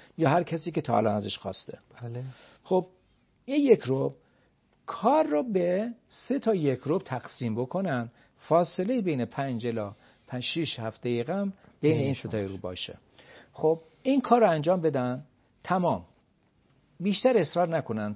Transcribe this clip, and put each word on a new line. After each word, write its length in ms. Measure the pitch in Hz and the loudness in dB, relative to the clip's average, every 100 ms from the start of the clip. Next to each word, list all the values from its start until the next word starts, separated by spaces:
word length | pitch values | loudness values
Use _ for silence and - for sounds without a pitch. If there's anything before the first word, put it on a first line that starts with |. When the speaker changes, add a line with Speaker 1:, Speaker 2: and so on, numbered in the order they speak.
| - - | -14 0
Speaker 1:
یا 120 | 156 | 2
هر 140 | 151 | 4
کسی 280 | - 165 175 | 2 -4 -4
که 100 | 156 | -4
تا 160 | 143 113 | 0 2
الان 180 | 110 104 | 4 2
ازش 220 | 98 - | -2 -6
خواسته. 400 | 101 90 - - _ - | -8 -10 -12 -16 _ -16
Speaker 2:
بله. 220 | 120 120 131 127 - - | -12 -10 -12 -14 -20 -14
Speaker 1:
خب، 220 | - 185 180 _ _ _ _ _ - | -2 0 0 _ _ _ _ _ -4
این 160 | 285 | 2
یک 220 | 285 214 123 | 6 6 4
ربع 280 | 135 139 - _ _ _ _ _ _ - | 0 -2 -6 _ _ _ _ _ _ -14
کار 420 | - 220 302 311 | -2 4 4 4
رو 160 | 294 | 0
به 460 | 262 190 175 180 226 233 _ | 0 0 2 0 -2 -8 _
سه 300 | - - 277 | -12 -4 -2
تا 160 | 226 202 | 0 2
یک 240 | 147 127 - | 2 0 0
ربع 180 | 175 | -2
تقسیم 520 | - 127 - - 120 110 | -2 -8 -10 -8 -4 -4
بکنن، 540 | 127 175 190 127 117 - _ _ | -4 -4 -2 -2 -4 -10 _ _
فاصله 640 | - 160 175 - 185 254 | 0 2 2 -2 -2 -2
بین 240 | 185 143 117 | 0 -2 -2
پنج 420 | - 139 120 120 | -4 -6 -4 -4
الی 220 | 113 104 98 _ _ - | -4 -6 -10 _ _ -12
پنج 160 | 123 | -8
شش، 360 | 120 165 160 - | -6 -4 -4 -6
هفت 200 | 113 107 | -8 -6
دقیقه 320 | 123 120 120 | -4 -2 -2
هم 200 | 190 202 190 _ _ | -2 -4 -6 _ _
بین 120 | 147 156 | 2 2
Speaker 2:
بین 40 | |
Speaker 1:
این 120 | 139 | 0
سه 160 | 135 113 | -4 -4
تا 0 | |
Speaker 2:
شما. 100 | 107 | -4
Speaker 1:
یک 120 | 98 | -4
ربع 100 | 95 | -6
باشه. 360 | 95 92 - - _ _ - - - | -8 -8 -10 -14 _ _ -20 -20 -20
خب، 260 | - 156 165 - _ | -2 0 0 -4 _
این 180 | 262 277 | 0 2
کار 200 | - 240 | 4 6
رو 80 | 220 | 6
انجام 320 | 160 147 185 | 4 2 2
بدن، 420 | 160 139 123 127 - _ _ _ | 2 0 -2 -4 -10 _ _ _
تمام. 420 | - 185 175 107 85 _ _ _ _ _ _ _ _ - | -2 0 0 -2 -6 _ _ _ _ _ _ _ _ -6
بیشتر 380 | 180 196 254 240 | -2 2 4 4
اصرار 300 | 151 175 175 | 2 0 0
نکنن، 480 | 165 - 110 104 | 0 -4 -4 -6